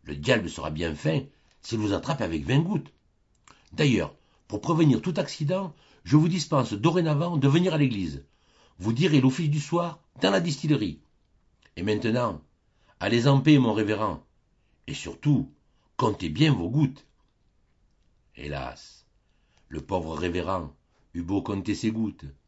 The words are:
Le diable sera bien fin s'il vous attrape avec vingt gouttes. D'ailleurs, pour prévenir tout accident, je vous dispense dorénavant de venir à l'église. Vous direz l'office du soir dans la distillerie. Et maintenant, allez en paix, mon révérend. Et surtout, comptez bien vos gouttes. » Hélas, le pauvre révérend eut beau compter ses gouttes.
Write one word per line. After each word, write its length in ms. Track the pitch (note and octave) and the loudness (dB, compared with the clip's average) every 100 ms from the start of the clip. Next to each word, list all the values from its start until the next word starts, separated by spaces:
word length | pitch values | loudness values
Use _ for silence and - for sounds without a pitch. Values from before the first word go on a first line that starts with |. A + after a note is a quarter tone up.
Le 120 | - D2 | -10 -6
diable 320 | D2+ A#2+ F2 | 0 0 0
sera 220 | D#2 D2+ | -8 -8
bien 240 | D#2 E2 | -4 -4
fin 260 | D2+ - D#2+ C3+ _ _ _ | -2 -2 -2 -4 _ _ _
s'il 160 | - A2 | -8 -4
vous 140 | G#2+ | -2
attrape 280 | G2+ - D3+ | -2 -4 -4
avec 260 | F#2+ D#2+ C#2+ | -4 -4 0
vingt 140 | C3+ | 0
gouttes. 320 | E3 G3+ - _ _ _ _ _ _ _ _ | 2 -4 -6 _ _ _ _ _ _ _ _
D'ailleurs, 420 | - D3+ G#2+ D#2 - _ _ _ | -2 2 2 -2 -8 _ _ _
pour 120 | G#2 | -8
prévenir 420 | - E3 D#3 A#2 | -2 2 4 4
tout 120 | - E3 | 0 -4
accident, 580 | D3+ - D3 F#3 F#3 - _ _ | -6 -4 -4 -4 -6 -14 _ _
je 120 | - D3 | 2 4
vous 120 | E3 | 4
dispense 440 | F3+ - D3 A#2+ | 0 0 0 0
dorénavant 640 | G#2 C#3 F3 E3 C#3+ D3 E3 | 0 0 2 0 0 0 2
de 120 | C#3 | 4
venir 260 | D3+ F#3 | 4 2
à 40 | D#3 | 2
l'église. 460 | C#3+ G#2+ F2 C#2+ - _ _ _ _ _ | 0 0 -6 -8 -16 _ _ _ _ _
Vous 140 | F#2+ | -4
direz 280 | A#2 E3+ D3 | 2 4 4
l'office 300 | C3 C3 D#3+ | 4 2 0
du 100 | D3 | -2
soir 400 | - E3+ E3+ D#3 _ - | -2 -4 -4 -8 _ -2
dans 100 | F#3+ | 0
la 100 | G3 | 2
distillerie. 600 | E3+ C#3+ D#3 D3 G2+ D2+ _ _ _ _ _ _ _ - | 0 -4 0 0 0 -8 _ _ _ _ _ _ _ -6
Et 60 | |
maintenant, 600 | F#2+ G#2 A2+ A2+ A#2+ D#2 _ _ _ _ _ _ | -2 0 0 0 -2 -6 _ _ _ _ _ _
allez 280 | F#2+ A#2+ B2 | 0 2 4
en 120 | C#3 | 4
paix, 180 | C#3+ D3 | 6 6
mon 140 | A#2+ | 6
révérend. 520 | G#2+ G#2 G#2+ G#2+ D#2 _ _ _ _ _ _ - | 2 0 0 -2 -4 _ _ _ _ _ _ -14
Et 60 | |
surtout, 560 | - - - D3 C#3+ - _ _ _ _ - | -12 -12 -4 0 2 0 _ _ _ _ -2
comptez 320 | A#2 G2+ E2+ | -2 -2 -6
bien 240 | D2+ D#3 | 2 2
vos 160 | A#2+ E2+ | 2 0
gouttes. » 380 | C3 D3 - _ _ _ _ _ _ _ _ _ _ _ _ _ - | 0 0 -2 _ _ _ _ _ _ _ _ _ _ _ _ _ -16
Hélas, 680 | C#2+ C#2 B1+ - - - _ _ _ _ _ _ _ | -10 -8 -10 -12 -20 -20 _ _ _ _ _ _ _
le 120 | D#2+ | -12
pauvre 340 | C#2 F#2 D#2+ D#2 | -4 -4 -4 -4
révérend 580 | F2 F2 E2 F#2+ D2+ - _ _ _ | -4 -2 -4 -4 -6 -14 _ _ _
eut 80 | F2 | -10
beau 180 | E2+ G2 | -4 -4
compter 340 | F2+ G2 G2+ | -2 -6 -4
ses 180 | G#2 A2 | -4 -4
gouttes. 320 | A2 G#2+ - C#2+ - | -4 -6 -6 -18 -20